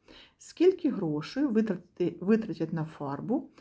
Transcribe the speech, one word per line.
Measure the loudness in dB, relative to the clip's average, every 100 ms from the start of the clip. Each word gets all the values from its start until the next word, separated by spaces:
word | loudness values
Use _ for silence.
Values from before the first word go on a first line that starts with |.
| _ -20 -20 _
Скільки | -10 2 4 4 2
грошей | 0 0 -2 -4 -2 0
витрати-, | 2 2 0 -6 -4 -2 0
витратять | 2 2 2 -4 -4
на | -2 -4
фарбу, | -6 -8 -6 -2 -2 -4 _